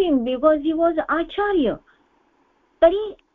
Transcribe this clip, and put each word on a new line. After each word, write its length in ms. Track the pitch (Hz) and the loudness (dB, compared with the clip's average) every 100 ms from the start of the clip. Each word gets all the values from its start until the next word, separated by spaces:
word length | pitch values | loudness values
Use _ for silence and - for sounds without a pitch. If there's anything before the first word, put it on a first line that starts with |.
him 140 | 359 269 233 | 4 0 -2
because 380 | 254 302 311 294 | 0 2 2 0
he 120 | 311 | 0
was 160 | 339 311 | 0 0
acharya। 800 | - 311 330 - 415 381 226 - _ _ _ _ _ _ _ _ _ - | -2 -4 -4 -4 -2 0 0 -4 _ _ _ _ _ _ _ _ _ 2
तर्हि 340 | 330 403 427 - _ | 2 2 -6 -12 _